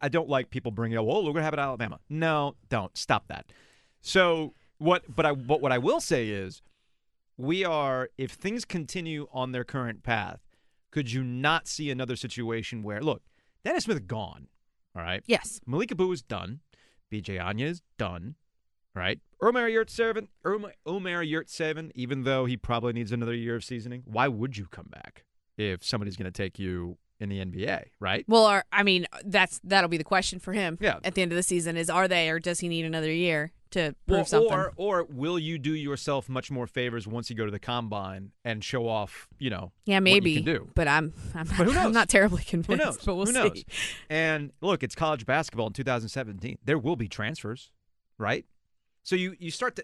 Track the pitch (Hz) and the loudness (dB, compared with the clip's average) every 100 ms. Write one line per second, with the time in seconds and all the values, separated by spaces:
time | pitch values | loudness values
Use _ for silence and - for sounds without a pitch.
0 | 143 165 143 135 123 127 117 104 113 113 | 0 0 2 0 0 -6 -4 -4 -2 0
1 | 113 190 165 156 156 151 139 123 113 - | 2 2 0 0 0 0 -2 -2 -6 -6
2 | _ 151 165 151 143 - _ 117 95 - | _ -2 0 2 0 -6 _ -4 -4 -8
3 | - 110 - - - - _ _ _ _ | 0 0 0 -14 -14 -20 _ _ _ _
4 | - 190 180 165 151 - _ _ 156 180 | 2 6 6 4 -2 -8 _ _ 4 4
5 | - - 151 143 120 147 131 127 143 320 | 2 2 2 2 2 2 4 2 2 0
6 | - 143 110 101 92 - - _ _ _ | 2 0 0 -4 -6 -12 -20 _ _ _
7 | _ _ _ - 131 185 185 156 139 127 | _ _ _ -8 -2 0 0 0 0 -2
8 | 127 - 131 - 190 233 - 175 143 185 | -4 -6 -8 -4 -4 -4 -4 -6 -4 -6
9 | 165 151 143 131 127 127 120 135 120 104 | -6 -6 -6 -4 -4 -4 -4 -4 -4 -4
10 | 123 110 92 - - _ _ _ _ 156 | 0 0 0 -10 -18 _ _ _ _ -4
11 | 127 127 127 123 143 160 - - 147 127 | -2 -2 -2 0 2 0 -2 -6 -4 -4
12 | 127 123 120 - 117 113 104 117 107 104 | -4 -6 -6 -6 -4 -4 -4 -8 -6 -2
13 | 151 120 _ _ _ _ 233 330 226 160 | -2 -2 _ _ _ _ -2 -2 0 -2
14 | 95 110 95 76 67 _ _ _ _ 87 | -2 -6 -6 -12 -20 _ _ _ _ -8
15 | 85 95 - 226 - - - 143 254 180 | -4 -4 0 0 0 -12 -4 -4 -2 0
16 | 185 170 - 101 92 139 _ _ _ _ | -2 -2 -6 -8 -8 -12 _ _ _ _
17 | _ 107 90 95 90 107 143 170 _ - | _ -10 -6 -6 -4 -2 -4 -6 _ -6
18 | 101 90 98 156 _ _ _ _ _ 95 | -6 -6 -12 -16 _ _ _ _ _ -4
19 | 92 - _ _ 208 247 233 226 220 - | -2 -4 _ _ 2 4 2 2 0 0
20 | 226 220 214 _ - 208 208 - 151 196 | 0 0 -8 _ -4 -4 -6 -12 -6 -4
21 | 185 175 160 160 - - 156 156 160 - | -2 -2 -2 -2 -4 -4 -4 -4 -8 -8
22 | 123 139 127 135 127 123 - 117 120 117 | -4 -2 2 2 2 -2 -2 0 0 -2
23 | 110 120 117 120 117 117 - 123 113 123 | -2 -2 -2 -2 -4 -4 -6 -10 -8 -12
24 | 127 107 139 107 131 104 92 - - - | -4 2 2 2 -4 -4 -10 -12 -16 -18
25 | - - _ _ _ - 104 90 - 117 | -20 -20 _ _ _ -4 -2 -2 -4 -4
26 | 101 92 92 90 98 - 95 90 87 85 | -4 -6 -8 -4 -6 -4 -6 -4 -6 -10
27 | _ _ 104 98 92 92 104 190 - _ | _ _ -6 -4 -6 -4 -4 -4 -6 _
28 | 92 101 - 226 214 196 - 202 202 180 | -2 -2 6 8 8 6 2 2 4 2
29 | 170 - 202 190 185 - 180 196 175 170 | 0 -8 -2 2 2 -2 2 4 4 0
30 | 156 185 - 185 - 202 180 170 208 - | 2 2 2 -6 -4 -2 -2 0 0 0
31 | 190 185 175 175 180 180 165 165 165 170 | -2 0 0 0 0 0 0 -2 2 2
32 | 190 175 160 165 175 170 175 165 160 160 | 4 4 4 0 -2 -2 -2 -2 -2 -2
33 | 156 165 175 156 156 - _ 190 156 - | 0 2 2 2 -2 -8 _ -2 -2 -2
34 | - 185 160 214 226 190 190 - 202 180 | 2 2 6 6 6 4 0 -2 0 2
35 | 160 131 151 175 156 165 135 156 143 139 | 0 -4 -2 -2 -2 -2 -2 -2 -2 -4
36 | - 139 123 131 - 135 117 131 123 117 | -2 -2 -2 -6 -4 -6 -4 -2 -2 -2
37 | 104 117 113 113 107 101 - 120 113 104 | -6 -8 -6 -4 -4 -4 -4 -4 -2 -6
38 | 95 95 98 _ 120 110 - 131 117 110 | -6 -10 -14 _ -6 -4 -2 -2 0 0
39 | 98 - - - 131 92 92 _ - 196 | -2 -8 -20 -6 -4 -4 -8 _ 2 6
40 | 185 202 180 151 165 160 - - 151 151 | 8 8 6 2 2 0 0 2 4 4
41 | 160 - - 165 160 190 185 277 220 226 | 2 -6 -8 -6 -2 4 4 6 6 6
42 | 202 196 202 175 - 170 165 - 294 - | 6 6 6 4 0 -2 0 0 0 -2
43 | 202 180 208 254 226 - - - - - | -4 0 2 4 2 0 -10 -6 -6 -8
44 | - 156 160 156 147 - 190 185 127 - | -2 0 2 0 -4 -4 0 0 -2 0
45 | 160 151 107 143 160 113 110 98 131 120 | 0 0 2 0 0 -2 -4 -2 -2 -2
46 | 110 135 117 101 117 123 135 151 107 117 | -2 -6 -6 -8 -10 -6 0 0 0 -2
47 | 107 - 107 160 107 123 - _ _ _ | -4 -4 -6 -4 -8 -10 -14 _ _ _
48 | _ - 107 139 - _ _ _ _ _ | _ -4 0 0 -4 _ _ _ _ _
49 | - 185 185 175 170 - 247 220 | -2 0 0 -6 -10 -4 -4 -4